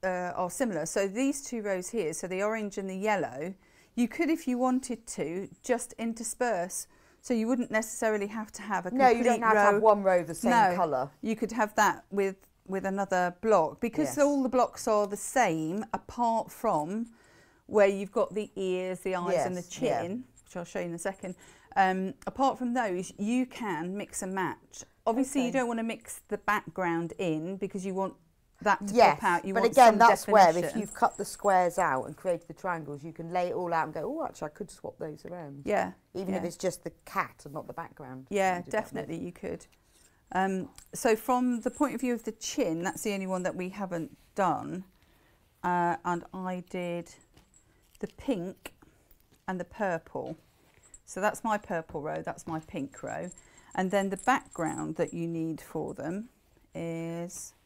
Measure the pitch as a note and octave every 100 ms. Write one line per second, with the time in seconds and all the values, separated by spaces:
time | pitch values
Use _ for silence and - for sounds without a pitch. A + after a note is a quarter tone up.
0 | F#3+ F3+ F3+ - F3+ - C4 F3 D#3+ G#3+
1 | G3 G3+ C4+ C#4+ - A#3 G#3 F#3 F3+ A#3
2 | D#3+ E3 F#3 F#3 G3+ A3 G#3 G3 F#3+ F#3+
3 | G#3+ G3+ C3 B2 E3 G3 _ _ _ -
4 | A#3+ - D#4+ D#4+ - B3 B3+ B3+ - A#3
5 | - - D3+ F3 G3 - - A#3 - -
6 | A3+ A3+ A#3 - B3 G3 F3 - - _
7 | _ _ - A#3+ A3 B3 B3 G#3+ A3+ -
8 | A3+ G#3+ G3+ A3 G#3 - G#3 F#3+ F3+ B3
9 | C4 A#3 B3 A#3 A3+ G#3+ G3+ G3+ A3 G#3
10 | F#3+ F3+ D#3+ E3 - A#3 G3+ F3+ E3+ C3+
11 | C#3 _ G#3+ A3 A3 A3+ G#3+ - G3+ -
12 | - G3 G3 F#3+ _ _ - F#3+ F#3+ G3
13 | G3 F#3 F3+ F3+ A3+ G3+ D#3+ - A#3 A3+
14 | C#4+ - C#4+ C#4+ B3 B3+ A#3 - - G#3+
15 | G3+ G3+ - C4+ A3 D#3+ D#3 F#3+ G#3+ G3
16 | - - A#3+ A3+ - - A3+ E3 D3+ G#3
17 | A#3 - _ - _ _ - G#3+ G3+ G3
18 | G3 A#3 G3+ F#3+ G#3 - F#3+ F3+ F#3 F3+
19 | F#3+ F#3 F#3 F3+ - F3+ F3+ - A#3+ A#3
20 | F3 A3+ B3+ _ _ F3+ F3 G3 F3 E3+
21 | G3 F#3+ F#3 F#3 - - _ - F#3+ F#3
22 | F#3+ - - - C4+ - B3 A#3+ A3+ F3+
23 | F#3 - G#3 B3 B3 - A3 D#3 F3 G3
24 | G3 - F#3+ F#3+ F3 - _ - - _
25 | - A#3 C4 C#4+ B3 C4 A#3+ A#3 A3+ A3+
26 | - - _ G3+ - G#3 - F3 F3+ E3
27 | E3+ - F#3 D#3 E3 F#3+ G3 G3 F#3+ F#3
28 | F#3+ - _ _ _ _ G#3 G3 G3+ A3
29 | G3+ D3 G#3 F3 - G#3 A3+ C4 A#3+ G#3+
30 | A#3 G3 - G#3 F3+ E3 D#3+ A3 G#3 -
31 | - - F3+ - G#3 F#3 F3+ E3+ E3+ C3
32 | - D#3 F#3 E3+ - D#3+ F#3+ E3+ D3 D3
33 | E3 D#3+ E3 F3+ F3+ E3+ F3+ E3 D#3+ D#3+
34 | D#3+ D4+ D4+ - D#3 - F3 - - -
35 | D#3+ D3+ - F3+ D3+ C#3 C#3+ G#3 F#3+ -
36 | _ F3 F#3+ F#3+ F3 - F#3 F3 - -
37 | - G3 E3 - D3 D3 - - E3 -
38 | C3+ C3 C3 G3 F#3+ F3+ F3 G#3+ A3 -
39 | - E3 F3+ - - F3 - _ _ _
40 | _ _ _ F#3 F#3+ F#3+ F3+ - - -
41 | B3 A3 - B3 B3 A#3+ B3 - C#4+ -
42 | B3+ A#3 - G#3+ - - G#3+ E3 F3 -
43 | A3 G3 F#3+ F#3 F3+ F3 F3+ F#3+ F#3+ F3
44 | D3+ - _ - F#3 D3 C3+ F3 - _
45 | _ _ _ _ _ _ F3+ F3 E3+ -
46 | F3+ F3 - F#3+ F#3 F3+ F3 F#3 F3 E3+
47 | E3+ - _ _ _ _ _ _ _ _
48 | - - - A3 F3 F#3+ - _ - _
49 | _ _ _ _ - F#3 F3 - G3+ E3
50 | - C3+ C3 E3 _ _ _ _ _ -
51 | - - G3+ - A3+ G#3 - F3 D#3+ D#3
52 | D3 D#3 E3 - - D#3+ D#3 - - -
53 | - B2+ F3 - - - - - F#3 G3+
54 | G3 F#3+ - C4 - - D#3+ C#3+ D#3 D#3+
55 | E3 E3+ E3 E3 D#3+ D3+ - D#3+ D3+ -
56 | D3 F#3 A#3 _ _ _ _ E3 E3+ E3
57 | E3 E3+ F3 - - _